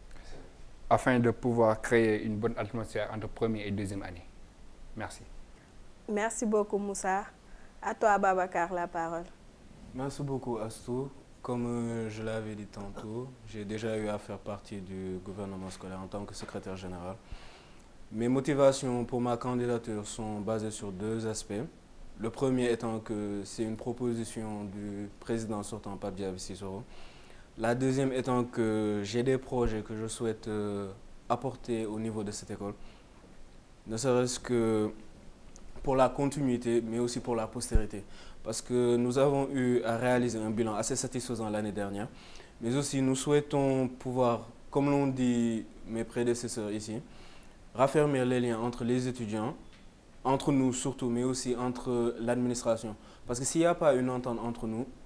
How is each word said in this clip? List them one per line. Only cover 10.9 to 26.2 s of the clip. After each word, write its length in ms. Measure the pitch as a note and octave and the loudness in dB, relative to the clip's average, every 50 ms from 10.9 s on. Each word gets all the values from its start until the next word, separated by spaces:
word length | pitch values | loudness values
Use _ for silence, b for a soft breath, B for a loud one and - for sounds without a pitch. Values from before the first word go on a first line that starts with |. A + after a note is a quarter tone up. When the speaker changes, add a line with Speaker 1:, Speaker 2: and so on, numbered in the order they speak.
| A#2+ B2+ C#3 C#3+ - - - - - - | -2 -2 -4 -4 -8 -14 -20 -20 -18 -10
Speaker 3:
Comme, 260 | - - B2 A#2+ A#2+ | -6 -4 -2 -2 -2
euh, 440 | A#2+ A#2+ A#2+ A#2 A#2 A#2 A2+ A2+ A2 | -2 -2 -2 -2 -2 -2 -2 -4 -4
je 120 | G#2+ G#2+ A2 | -6 -4 -4
l'avais 340 | A2 A2 A2 A2 G#2+ G#2+ | -4 -2 -2 -4 -6 -6
dit 100 | G#2 G#2 | -8 -10
tantôt, 640 | G2 - G#2 G2+ G2+ G2 - A2 G#2+ G#2+ A#2+ B2+ C3 B2+ - - | -10 -12 -10 -10 -10 -10 -10 -10 -8 -6 -8 -8 -8 -12 -16 -16
j'ai 180 | G#2+ G#2 G#2+ G#2 | -12 -10 -8 -6
déjà 320 | G2 G#2+ G#2+ A2 A2 A2 | -4 -4 -2 -2 0 0
eu 120 | A2 G#2+ G#2 | 0 0 0
à 100 | G#2 G2+ | -2 -4
faire 180 | - - G#2 G2 | -4 -8 -10 -8
partie 420 | - - G#2 G2 - - G#2+ G2+ | -8 -8 -8 -8 -8 -10 -10 -10
du 380 | F#2 F2+ F#2+ F#2+ F#2+ F#2 F#2 F#2 F2+ | -8 -8 -8 -6 -6 -4 -6 -6 -8
gouvernement 460 | G#2 F#2+ G#2 G2+ G2 G2 F#2+ F#2+ F#2 | -8 -8 -6 -6 -6 -6 -8 -8 -10
scolaire 300 | F2+ - - F#2 F#2 F#2 | -10 -10 -10 -10 -8 -8
en 60 | F#2+ | -8
tant 180 | F2+ - G2+ G2+ | -8 -6 -8 -8
que 100 | - G#2+ | -8 -10
secrétaire 420 | - - - - G#2 - G2+ F#2+ | -10 -10 -10 -8 -8 -8 -8 -8
général. 380 | F#2 F#2+ F#2 F2+ F2 F2 F2+ G2 - B B B B B B B B B B B B B - - - - - G#2 | -8 -8 -8 -8 -8 -8 -8 -10 -10 B B B B B B B B B B B B B -20 -20 -18 -16 -8 -4
Mes 160 | G#2+ A#2 A#2+ | 0 2 2
motivations 760 | C3 C3+ C3 D3+ D3 C3+ C3+ C3+ C3 - - C3 B2 B2 A#2+ | 2 2 2 2 4 8 8 8 8 6 2 0 0 0 0
pour 160 | A#2 - B2 | 0 0 0
ma 160 | B2 B2 A#2+ | 2 2 0
candidature 720 | A#2+ - B2+ B2+ B2 A#2+ A#2+ A#2+ A2+ A#2 A#2+ A2 G#2 G2+ | 0 0 0 0 0 2 2 0 0 -2 -4 -4 -4 -6
sont 340 | - - - A2 G#2+ G#2+ G#2 | -6 -8 -6 -6 -4 -4 -2
basées 320 | G2+ G#2 A2 G#2+ G#2+ A2 G#2 | -2 0 0 0 -2 -2 -4
sur 200 | - G#2+ G2+ F#2+ | -6 -8 -8 -6
deux 340 | F2+ G#2 A2 A2 A2+ A2 | -4 -4 -2 -2 -2 -2
aspects. 280 | A2 G#2+ - - - G2+ G#2 C3+ E3+ - - - - - - - - - - | -2 -4 -4 -6 -6 -4 -4 -4 -6 -10 -16 -20 -20 -18 -16 -16 -14 -8 -6
Le 120 | - A2+ | -6 -6
premier 400 | - - C#3 C3+ C3 B2+ B2 A#2+ | -2 0 2 2 4 4 4 4
étant 280 | A#2+ A2+ - A#2 A2 A2 | 2 2 0 -2 -2 -4
que 420 | G#2+ - A2+ G#2 G#2 G2+ G2+ G2+ G2 | -4 -4 -4 -2 -2 -2 -4 -4 -6
c'est 180 | - - - A#2 | -6 -4 -4 -2
une 140 | A2 A2+ | -2 -4
proposition 880 | A2 - B2 A2+ - B2+ A#2+ A#2 A2+ A2+ A2 - A#2 A2 G#2+ G#2+ G#2 G#2 | -4 -4 -6 -4 -2 0 0 0 0 -2 -4 -6 -6 -6 -6 -6 -6 -6
du 440 | G2+ F#2+ G#2 G2+ G#2 G2+ G2+ G#2 G2 - - | -6 -8 -8 -8 -6 -6 -6 -8 -10 -10 -10
président 420 | - - A#2 A2+ A2+ G#2+ A2 G#2 G2+ | -6 -4 -4 -2 -2 -2 -4 -4 -4
sortant, 340 | - - G#2 - G2+ G2 | -6 -8 -8 -8 -8 -8
Pape 200 | F#2+ - G2+ F#2 | -6 -6 -6 -4
Diaby 220 | F#2 | -4